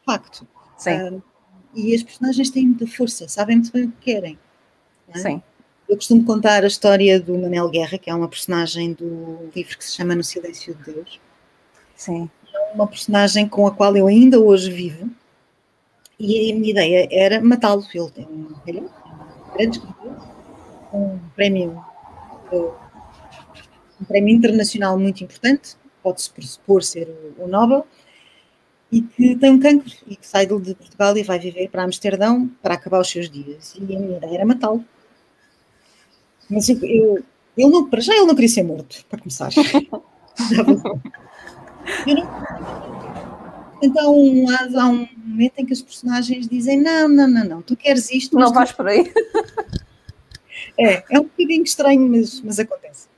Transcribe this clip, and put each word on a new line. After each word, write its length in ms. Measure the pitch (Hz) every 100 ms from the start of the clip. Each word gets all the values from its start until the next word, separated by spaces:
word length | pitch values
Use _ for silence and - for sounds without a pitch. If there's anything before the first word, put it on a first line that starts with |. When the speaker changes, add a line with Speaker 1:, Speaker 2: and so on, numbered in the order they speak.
Speaker 1:
de 40 |
facto. 420 | - 220 _ - - _ _ _
Speaker 2:
Sim. 140 | -
Speaker 1:
Ah, 220 | 165 180 185 _ _ _ _ _
e 200 | 226 214
as 80 | 233
personagens 480 | - - 254 254 269
têm 160 | 262 254
muita 200 | 233 226
força, 400 | - 240 - 165
sabem 280 | - 208 233
muito 160 | 233
bem 120 | 247
o 60 | 247
que 200 | 233 -
querem, 260 | 214 175 151 _ _ _ _ _ _ _
não 60 | 175
é? 20 |
Speaker 2:
Sim. 200 | 190 147 _ _ _ _ _
Speaker 1:
Eu 80 | 202
costumo 280 | - 226
contar 380 | 233 214 220 208
a 20 | 196
história 520 | 202 214 196 196 190
do 200 | 170 180
Manel 300 | 180 175 175
Guerra, 260 | 160 160 190
que 140 | -
é 40 |
uma 140 | 170 170
personagem 640 | - - 175 170 170 170
do 580 | 165 170 165 165 165 165
livro 240 | 165 175 -
que 60 |
se 80 | -
chama 220 | - 175
No 80 | 175
Silêncio 500 | 170 180 170 170 -
de 180 | 151 147
Deus. 280 | 156 180 - _ _ _ _ _ _ _
Speaker 2:
Sim. 340 | _ - 170 165 _ _
Speaker 1:
É 200 | - 202
uma 120 | 214 208
personagem 600 | - - 202 202 208 208
com 180 | - 202
a 40 |
qual 260 | 196 196 202
eu 100 | 190
ainda 300 | 214 262 247
hoje 300 | 214 196 185
vivo. 380 | 180 175 156 220 233 _ _ _ _ _ _ _ _ _ _
E 320 | 208 220 220
a 20 | 214
minha 140 | 214
ideia 380 | 202 165 180 180
era 300 | 180 196 220
matá-lo. 460 | 226 240 226 202 202
Ele 160 | 175 165
tem 160 | - 131
um, 220 | 156 156 151 -
ele 120 | 185
é 40 |
um 680 | 359 - - - - - -
grande 240 | - 226 233
escritor, 380 | - - 233 285 - - - - - - -
um 260 | 202 196 185 170 -
prémio, 480 | 202 190 175 165 - - - - - - -
eh, 180 | 180 170 - - - - - - - - - - _ _ _
um 40 | 196
prémio 280 | 202 208
internacional 640 | 233 233 220 208 214 196 190
muito 240 | 196 190
importante, 540 | 180 - 233 277 - - _ _
pode-se 280 | 185 180 -
pressupor 520 | - 151 - - 196
ser 260 | 175 170 165 160 156 143
o, 60 |
o 40 | 180
Nobel, 380 | 190 233 277 311 _ _ _ _ _ _ _ _ _ _
e 120 | 226
que 340 | 233 - 247 247
tem 140 | 269
um 80 | 262
cancro, 320 | 277 294 277 - -
e 100 | 202
que 100 | -
sai 200 | 196 190
de, 120 | 202
de 140 | 185
Portugal 420 | 190 _ _ 202 208
e 60 |
vai 160 | 208 180
viver 300 | 180 175 185
para 160 | 185
Amsterdão 640 | 185 185 208 196 214 240 247 -
para 140 | 190
acabar 240 | 175 - 185
os 80 | 180
seus 220 | 175 170
dias. 440 | 143 143 147 - 190
E 180 | 196
a 40 | 190
minha 160 | 196 180
ideia 180 | 160 175
era 100 | 208
matá-lo. 380 | 254 220 220 226 _ _ _ _ _ _ _ _ _ _ _ _ _ _ _ _
Mas 200 | 208 196
eu, 100 | 254
eu, 400 | - 226 220 196 - _ _ -
ele 140 | 269
não, 200 | 339 285
para 100 | 220
já 140 | 247
ele 100 | 427 359
não 80 |
queria 140 | 285 233
ser 140 | 226
morto, 420 | 175 156 151 - _
para 80 | 208
começar. 320 | - - 131
<laughs> 80 | - 285 277 - 311 _ _ _ - 233
Já 100 | 226
vou. 380 | 208 - 208 196 - - - - - - - - - - -
Eu 80 |
não, 140 | 294 339 - - - - - - - - - - - - - - -
então 220 | 277 285 294
há 40 |
um 360 | 285 277 262 254
lado, 280 | 254 254 254
há 80 | 247
um 220 | 240 240 -
momento 380 | 226 220 247 -
em 80 | 262
que 60 |
as 80 | 254
personagens 640 | - - 247 247 240 254 233
dizem, 320 | 247 240 277
"Não, 280 | 302 320 311
não, 180 | 285 269
não, 160 | 233
não, 180 | 202 165
tu 140 | - 240
queres 340 | 285 269 233
isto, 240 | 262 254
Speaker 2:
Não 80 | 262
Speaker 1:
mas 80 | 247
tu" 40 |
Speaker 2:
vais 180 | 240 247
por 140 | - 185
aí. 240 | 208 349
<laughs> 720 | 440 440 427 - - 415 - - _ _ - _ - _ - - -
Speaker 1:
É, 260 | 233 180 -
é 80 | 269
um 40 |
bocadinho 380 | 294 - 320 320
estranho, 440 | 339 - 277 277 262
mas, 320 | 233 226 262
mas 160 | 220 202
acontece. 480 | 220 185 156 143 _